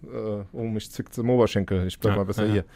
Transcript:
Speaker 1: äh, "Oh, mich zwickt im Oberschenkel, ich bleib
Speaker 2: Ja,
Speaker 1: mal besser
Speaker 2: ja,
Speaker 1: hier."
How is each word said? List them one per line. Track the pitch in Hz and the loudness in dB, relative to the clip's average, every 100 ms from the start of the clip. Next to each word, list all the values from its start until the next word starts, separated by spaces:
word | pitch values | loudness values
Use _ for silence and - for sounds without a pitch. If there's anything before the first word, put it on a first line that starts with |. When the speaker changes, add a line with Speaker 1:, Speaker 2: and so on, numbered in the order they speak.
Speaker 1:
äh, | - 120 110 104 95 | -12 -8 -6 -6 -8
"Oh, | - | -6
mich | 113 107 - | -4 -4 -8
zwickt | - - - | -10 -8 -2
im | 117 | 2
Oberschenkel, | 123 110 101 95 95 90 | 4 4 2 0 0 0
ich | - | 0
bleib | 104 | 0
Speaker 2:
Ja, | 101 | 2
Speaker 1:
mal | 98 | 0
besser | 101 107 | 0 2
Speaker 2:
ja, | |
Speaker 1:
hier." | 104 - | 2 -2